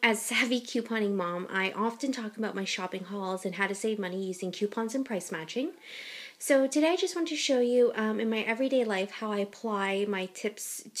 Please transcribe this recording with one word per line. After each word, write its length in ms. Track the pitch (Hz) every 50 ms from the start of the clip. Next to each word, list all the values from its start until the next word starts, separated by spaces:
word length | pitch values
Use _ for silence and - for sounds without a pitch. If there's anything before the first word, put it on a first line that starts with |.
| -
as 180 | 233 220 214
savvy 380 | - - 240 226 262 233 254 240
couponing 560 | 233 - - 240 233 - 226 220 208 202 202
mom, 320 | 190 175 175 175 180 185 -
I 220 | - 190 190 190
often 400 | - - 214 233 233 - 285 269
talk 240 | 262 240 220 214 -
about 180 | 220 220 202 -
my 80 | 196 190
shopping 380 | - - - 185 180 - 185
hauls 420 | 185 180 202 202 190 185 190 185 -
and 120 | 196 175
how 100 | 185 196
to 80 | 190 202
save 240 | 190 - 220 220 208
money 260 | 190 180 180 190 190
using 280 | 185 180 - 190 180
coupons 420 | 175 - 208 208 - 226 226 220 226
and 100 | 269 262
price 280 | 262 226 180 - -
matching. 400 | 185 160 165 165 - 240 269 339 - - - - - - - - - - - - - -
So 300 | - - 285 269 269 269
today 220 | - 302 302 320
I 60 | 359
just 200 | 359 381 359 -
want 100 | 339 330 330
to 80 | 311
show 220 | 294 - - 269 247
you, 320 | 247 240 247 247 240 233 -
um, 240 | 220 220 220 214 208
in 100 | 226 220
my 120 | 220 220
everyday 420 | - 220 226 226 269 262 269 254 240
life 260 | 214 202 185 190 202
how 220 | - - 220 214
I 60 | 208 202
apply 680 | 202 202 - - - 226 208 196 196 196 196 196 202 208
my 180 | 202 185 185
tips 580 | 185 - - - 208 208 - - - - - - - - -